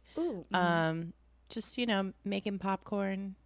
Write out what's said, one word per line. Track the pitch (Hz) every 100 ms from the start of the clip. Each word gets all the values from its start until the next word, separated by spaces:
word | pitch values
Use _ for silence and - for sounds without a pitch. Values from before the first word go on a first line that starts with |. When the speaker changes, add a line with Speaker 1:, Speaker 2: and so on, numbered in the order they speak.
| - -
Speaker 1:
Ooh, | 339 190 -
mm-hmm. | 185
Speaker 2:
Um, | 175 170 160 165 165 - _ _ -
just, | 226 - -
you | 233
know, | 196 190 - 202
making | 196 208 196
popcorn, | 196 190 - 202 196 190 196 190